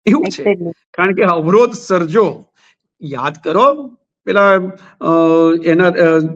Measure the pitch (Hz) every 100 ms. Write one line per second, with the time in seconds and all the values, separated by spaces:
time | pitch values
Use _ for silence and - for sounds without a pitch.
0 | 214 294 - - 208 190 170 - _ -
1 | 185 185 196 170 156 214 233 226 - 185
2 | 165 208 180 113 - _ _ _ _ _
3 | 147 131 143 151 156 180 269 294 262 240
4 | _ _ - 196 202 190 185 - - -
5 | 160 165 165 165 165 165 160 165 180 180
6 | 165 160 160